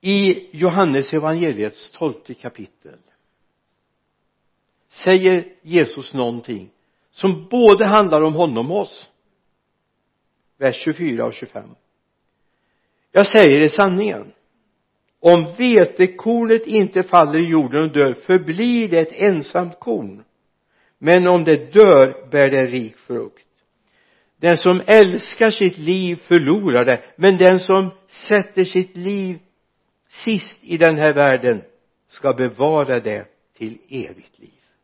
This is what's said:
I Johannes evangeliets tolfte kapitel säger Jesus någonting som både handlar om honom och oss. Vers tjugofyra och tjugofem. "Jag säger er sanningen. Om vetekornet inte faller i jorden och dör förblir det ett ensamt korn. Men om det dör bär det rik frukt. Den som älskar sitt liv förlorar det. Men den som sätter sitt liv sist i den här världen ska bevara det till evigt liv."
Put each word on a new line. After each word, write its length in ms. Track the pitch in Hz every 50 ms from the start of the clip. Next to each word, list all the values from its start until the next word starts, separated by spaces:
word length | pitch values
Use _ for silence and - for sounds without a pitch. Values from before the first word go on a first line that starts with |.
I 480 | _ 185 202 202 196 190 180 143 - - - 151
Johannes 560 | 160 185 165 190 196 165 135 139 135 - -
evangeliets 760 | 160 147 156 160 170 175 160 127 101 104 107 - - - -
tolfte 420 | _ - 170 151 120 - _ - 127
kapitel 680 | _ _ 127 _ - 104 - _ _ _ 76 - _ _ _ _ _ _ _ _ _ _ _ _ _ _ _ _ _ _ _ _ _ _ _ _ _ _ _ _ _ _ _ _ _ _ _ _ _ _ _
säger 680 | _ - - 185 185 190 185 185 185 175 170 - _ _
Jesus 520 | _ 156 165 175 151 117 - - 131 - -
någonting 560 | 139 127 120 117 120 117 - 120 101 92 90 _ _ _ _ _ _ _ _
som 360 | _ - - 196 185 160 165 -
både 380 | - 247 240 220 202 190 220
handlar 360 | 196 208 214 208 185 160 151
om 120 | 156 156 156
honom 380 | 156 175 160 123 113 117 139
och 100 | 170 208
oss. 280 | 196 - - - - _ _ _ _ _ _ _ _ _ _ _ _ _ _ _ _ _ _ _ _ _ _ _ _ _ _ _ _ _ _ _
Vers 180 | 139 135 123
tjugofyra 500 | - - 160 151 147 170 156 123 117 117
och 80 | 117 110
tjugofem. 420 | - - 120 _ 110 101 110 120 _ _ _ _ _ _ _ _ _ _ _ _ _ _ _ _ _ _ _ _ _ _ _ _ _ _ _
"Jag 160 | _ 185 202 196
säger 340 | - 220 202 151 139 143
er 80 | 156 151
sanningen. 640 | 151 - 202 196 180 185 208 214 - 107 104 147 - _ _ _ _ _ _ _ _ _ _ _ _ _ _ _ _ _
Om 340 | - 170 175 170 160 156 - -
vetekornet 1120 | 247 247 240 208 180 - - - 185 185 185 - - 220 233 233 233 220 226 226 226 -
inte 360 | 214 220 196 180 - 190 180
faller 360 | 185 - 175 160 147 147 160
i 100 | 170 170
jorden 340 | 165 160 147 123 123 147 160
och 80 | 160
dör 220 | 147 147 143 135 123
förblir 760 | 120 - - 185 185 160 151 160 180 226 247 240 240 226 202
det 100 | 170 165
ett 140 | 160 160 -
ensamt 640 | - 190 208 190 160 143 - - 175 180 175 165 _
korn. 440 | - - 226 202 123 98 95 101 110 _ _ _ _ _ _ _ _ _ _ _ _ _ _ _
Men 300 | - 151 175 180 180 180
om 160 | 180 175 160
det 300 | 160 156 147 - - -
dör 540 | 202 220 196 156 139 131 131 131 - - -
bär 180 | - 147 143 135
det 160 | 135 135 131
rik 320 | 123 120 127 117 110 107 _
frukt. 480 | _ _ 127 117 110 101 _ _ _ _ _ _ _ _ _ _ _ _ _ _ _ _ _ _ _ _ _ _
Den 200 | 147 170 175 160
som 240 | - 180 180 185 - -
älskar 640 | 208 220 208 185 180 240 - - - - 226 220
sitt 260 | 208 - 208 180 180 -
liv 380 | 151 160 185 190 185 180 175
förlorar 680 | 165 _ _ 180 170 151 135 165 214 202 185 127 120 123
det. 180 | 123 127 117 - - _
Men 220 | _ 170 190 190 180
den 220 | 185 180 185 185
som 300 | 185 - 190 190 190 180 170 _ _ _
sätter 580 | - - - - 214 208 185 196 _ 190 185
sitt 300 | 180 - 185 185 185 _
liv 440 | 175 180 190 202 202 196 185 180 160 _ _ _ _ _ _ _ _ _ _ _ _ _ _
sist 480 | _ - - 233 220 190 - - - _
i 160 | _ - 165 160
den 180 | 170 165 160
här 180 | 151 151 156 147
världen 500 | 143 143 139 131 127 123 123 117 101 - _ _ _ _ _ _ _ _ _
ska 260 | _ - - 139 127
bevara 640 | 120 127 123 107 - 139 151 156 156 143 127 131 120
det 280 | 110 110 104 104 101 _ _ _ _ _ _
till 240 | _ 113 110 117 - _ _
evigt 500 | 135 131 113 - - 98 _ _ _ _
liv." 200 | _ _ _ _ _ _ _ _